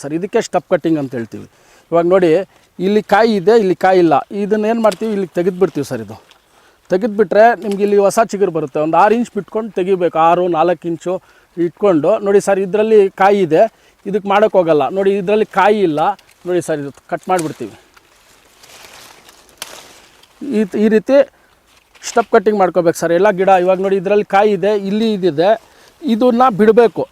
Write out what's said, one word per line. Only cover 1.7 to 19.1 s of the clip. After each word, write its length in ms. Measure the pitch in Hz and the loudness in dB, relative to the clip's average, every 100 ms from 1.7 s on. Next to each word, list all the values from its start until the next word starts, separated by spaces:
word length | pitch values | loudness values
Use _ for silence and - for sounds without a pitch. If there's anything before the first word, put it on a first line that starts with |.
| _ _ | _ _
ಇವಾಗ 140 | 165 170 | -2 2
ನೋಡಿ, 260 | 190 180 160 190 _ _ - | 2 2 0 -2 _ _ -6
ಇಲ್ಲಿ 220 | 185 214 | -2 -2
ಕಾಯಿ 340 | - 202 233 208 | 2 2 2 2
ಇದೆ, 240 | 170 233 | 2 2
ಇಲ್ಲಿ 160 | 190 170 | 2 0
ಕಾಯಿ 240 | 185 190 | 2 4
ಇಲ್ಲ, 140 | 170 143 - | 4 2 -2
ಇದನ್ನ 340 | 208 202 214 208 | -6 -4 -2 -2
ಏನ್ 180 | 233 | 0
ಮಾಡ್ತೀವಿ, 280 | 214 196 220 | 0 -2 -4
ಇಲ್ಲಿ 160 | 202 185 | -4 -4
ತೆಗೆದ್ಬಿಡ್ತೀವಿ 580 | - 175 180 180 147 135 | -4 -4 -2 -2 -2 -8
ಸರ್. 160 | 123 | -8
ಇದು 200 | 104 110 _ _ _ _ _ _ - | -12 -18 _ _ _ _ _ _ -4
ತೆಗೆದ್ಬಿಟ್ರೆ 680 | 185 226 202 180 196 226 220 | -4 -2 -2 0 4 4 2
ನಿಮ್ಗೆ 200 | 214 196 | -4 -4
ಇಲ್ಲಿ 140 | 202 202 | 0 2
ಹೊಸ 220 | 196 202 226 | 2 0 -2
ಚಿಗುರು 260 | 202 196 | -2 -2
ಬರುತ್ತೆ. 280 | 165 151 160 | -2 -6 -4
ಒಂದು 180 | 156 165 | 0 2
ಆರು 180 | 208 233 | 2 2
ಇಂಚ್ 160 | 240 208 | -2 -8
ಬಿಟ್ಕೊಂಡು 360 | 180 220 220 | -8 -8 -8
ತೆಗಿಬೇಕು, 480 | 196 185 190 170 160 | -6 -2 -2 -2 0
ಆರು, 280 | 165 175 180 | 2 2 0
ನಾಲ್ಕು 400 | 160 170 175 170 | 0 0 -2 -6
ಇಂಚು 340 | 165 175 185 - _ _ - | -8 -6 -8 -10 _ _ -6
ಇಟ್ಕೊಂಡು. 640 | 170 - 208 165 156 220 | -6 -2 0 2 0 0
ನೋಡಿ 220 | 202 202 | 0 0
ಸರ್, 180 | 190 196 | 2 -2
ಇದರಲ್ಲಿ 500 | 196 202 220 220 196 | -2 -2 2 4 2
ಕಾಯಿ 300 | - 190 208 | 2 2 2
ಇದೆ, 220 | 175 156 220 - _ _ 202 | 2 2 0 -2 _ _ -8
ಇದಕ್ಕೆ 240 | 202 196 | -6 -2
ಮಾಡೋಕ್ಕೆ 280 | 196 214 196 | 0 2 2
ಹೋಗಲ್ಲ. 320 | 165 156 139 | 2 2 0
ನೋಡಿ, 280 | 190 196 202 | 0 -2 -2
ಇದರಲ್ಲಿ 280 | 185 214 208 | -2 -2 0
ಕಾಯಿ 340 | 196 185 214 | 2 2 2
ಇಲ್ಲ 180 | 180 147 175 190 _ _ 175 | 0 0 -2 -4 _ _ -6
ನೋಡಿ 140 | 180 | -4
ಸರ್, 180 | - 156 | -4 -6
ಇದು 120 | 139 - _ | -8 -14 _
ಕಟ್ 200 | 165 - | -10 -4
ಮಾಡಿಬಿಡ್ತೀವಿ. 420 | 185 156 - 107 87 _ _ _ _ _ _ _ _ - - - - - | -4 -4 -8 -14 -16 _ _ _ _ _ _ _ _ -20 -20 -20 -20 -20